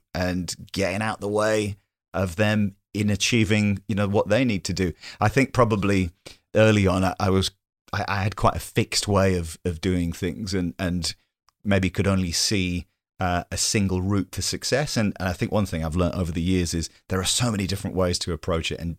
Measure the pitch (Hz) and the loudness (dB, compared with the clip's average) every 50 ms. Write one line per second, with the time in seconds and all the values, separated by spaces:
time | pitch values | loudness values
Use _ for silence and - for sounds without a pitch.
0 | _ _ - 87 90 90 90 92 87 82 - - - - - - 98 87 92 104 | _ _ -6 -4 -2 -2 -2 -4 -4 -6 -10 -12 -14 -10 -4 -4 -2 -2 -2 -4
1 | 110 110 - - - 104 104 104 107 107 107 107 104 101 101 - _ _ _ _ | -4 -4 -4 -6 -6 -2 0 0 2 2 2 0 0 -2 -4 -8 _ _ _ _
2 | _ _ - 90 98 92 82 107 107 104 107 107 104 98 - _ _ _ - 101 | _ _ -4 -2 -2 -2 0 0 2 2 2 2 0 0 -4 _ _ _ -4 -2
3 | 104 104 101 - - - - 117 110 95 110 104 104 104 101 98 - - 110 98 | 0 0 0 0 0 2 4 2 4 4 4 2 4 2 0 -2 -4 -4 -2 0
4 | 104 98 101 92 - 92 104 120 135 120 104 90 - - 90 87 92 85 - - | 0 2 2 0 2 2 2 2 2 2 0 -2 -4 -4 -2 0 0 0 -2 -6
5 | - - - - 107 113 - 135 135 - - - 120 107 110 101 98 98 101 95 | -14 -20 -4 0 0 2 4 2 2 2 4 2 4 4 4 2 2 2 2 2
6 | 92 85 - _ _ - - _ _ _ - 107 110 110 110 104 98 95 90 95 | 2 0 -4 _ _ -20 -20 _ _ _ 4 6 6 6 6 6 4 4 4 2
7 | 95 92 - - 104 95 95 95 92 - - _ _ _ _ _ _ - - 101 | 2 0 0 0 0 2 2 2 2 0 -6 _ _ _ _ _ _ -8 -6 -4
8 | - - 98 101 95 104 - - 120 98 - - - - - 120 110 - - - | -2 -2 -2 -2 -2 -2 -2 0 0 0 0 0 -8 -2 -2 -2 -2 0 -2 -2
9 | - 107 101 95 98 95 92 87 85 80 - - _ 90 85 78 - 95 92 90 | 0 2 2 4 4 4 2 0 -2 -6 -10 -6 _ -6 -4 -2 0 0 0 2
10 | 87 85 85 - 101 87 76 - 107 95 98 95 90 85 - - 98 87 87 90 | 0 -2 -2 -2 -4 -6 -4 -6 -6 -4 -2 -2 -2 -2 -4 -4 -2 -2 -2 -2
11 | 80 - - - _ _ _ _ _ _ _ _ _ 104 98 98 92 90 - - | -2 -4 -8 -8 _ _ _ _ _ _ _ _ _ 2 2 2 2 0 0 0
12 | 101 101 98 95 92 87 80 - - - 110 98 90 90 87 87 87 - _ _ | 0 2 2 0 0 -2 -2 -2 0 0 0 0 0 -2 -2 -4 -6 -10 _ _
13 | _ _ _ - 95 90 87 87 - - 95 - - - - 110 98 95 92 92 | _ _ _ -4 -2 -2 -2 -2 -4 -4 -4 -4 -2 0 2 2 2 2 0 0
14 | 92 98 101 98 - - - - - - - - - - - 143 151 - - 123 | 0 0 0 0 -2 -2 -6 -6 -6 -4 -6 -6 -2 -2 0 0 0 -2 0 0
15 | 107 98 - - 92 95 87 - 120 - - 107 101 - - 80 80 80 76 90 | 0 0 -2 -2 -4 -4 -2 -2 -4 -2 0 -2 -2 -2 -2 -4 -4 -2 0 0
16 | 87 85 - 90 87 82 82 87 82 92 92 92 87 82 - 82 78 - - _ | 0 0 0 -2 -4 -2 -2 -2 0 2 2 2 2 0 -2 -4 -4 -6 -10 _
17 | _ - 95 92 95 - - - 127 120 107 98 98 90 98 - - 92 - 90 | _ -4 -4 -2 0 0 0 0 0 0 0 -2 -2 -2 -4 -4 -6 -4 -2 0
18 | 92 90 90 - - 92 85 80 - - 87 82 82 - - - 85 85 80 | 0 0 0 -2 -4 -4 -6 -6 -4 -2 -2 -2 -2 -4 -6 -6 -6 -8 -8